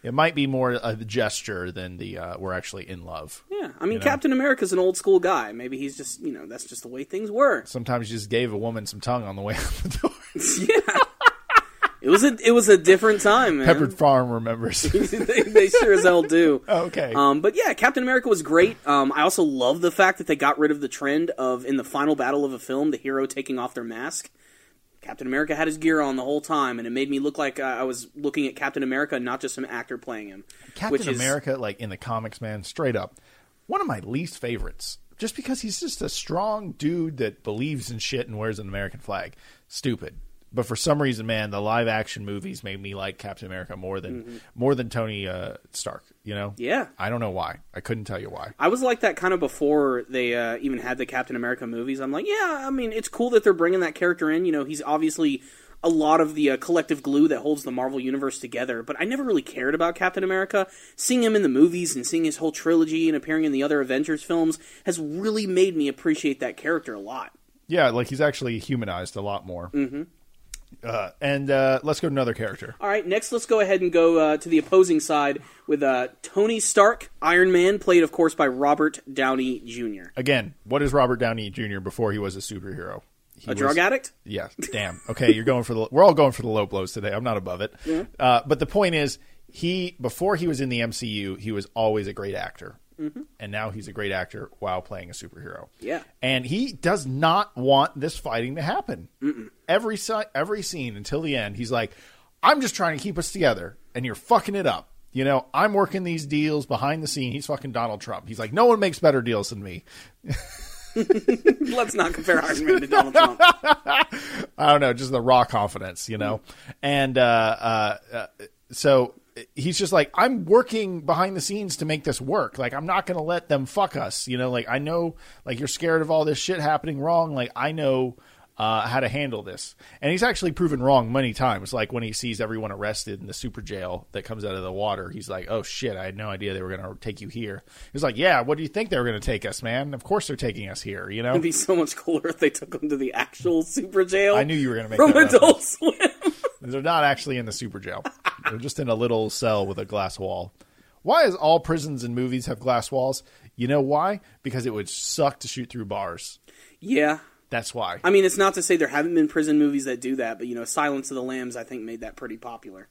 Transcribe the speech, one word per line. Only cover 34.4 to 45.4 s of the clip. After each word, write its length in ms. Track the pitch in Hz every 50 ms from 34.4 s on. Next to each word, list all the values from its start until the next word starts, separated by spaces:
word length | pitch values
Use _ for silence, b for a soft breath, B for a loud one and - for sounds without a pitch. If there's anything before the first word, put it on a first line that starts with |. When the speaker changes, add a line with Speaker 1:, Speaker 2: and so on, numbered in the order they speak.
| - 120 120 104 - - - - - - - - - _ -
Speaker 1:
Just 180 | - 214 220 -
because 260 | - - 254 262 254
he's 180 | - 214 190 -
just 220 | 349 294 - -
a 80 | - -
strong 600 | - - - - 156 175 202 220 214 214 208 175 -
dude 440 | _ 147 151 170 175 165 160 151
that 260 | 127 120 107 - _ _
believes 460 | 113 104 110 131 151 151 131 107 -
in 100 | 120 110
shit 280 | - - - 123 117
and 100 | - 110
wears 220 | 104 110 113 107 98
an 80 | 107
American 320 | 95 95 98 101 95 - -
flag. 360 | - - 101 92 92 85 - b b b b b b
Stupid. 480 | b - - - 143 113 - - - - - - - - - - _ -
But 120 | 127 117
for 120 | - 131
some 240 | - - 165 147 147
reason, 240 | 147 135 123 110 110
man, 240 | 113 113 107 107 104
the 100 | 101 101
live 300 | 104 107 110 117 117 113
action 340 | 110 110 107 - - 110 104
movies 400 | 101 101 101 165 190 - - -
made 180 | 98 95 98
me 140 | 98 101 98
like 220 | 98 95 98 92
Captain 280 | - - 101 95 - -
America 300 | 92 92 92 90 - 90
more 240 | 92 92 95 95 95
than, 240 | 90 92 87 123 113
Speaker 2:
Mm-hmm. 140 | 120 120 113 B B B
Speaker 1:
more 180 | 120 120 135 143
than 160 | 123 123 110
Tony, 380 | - 120 113 110 107 101 98
uh, 280 | 92 92 92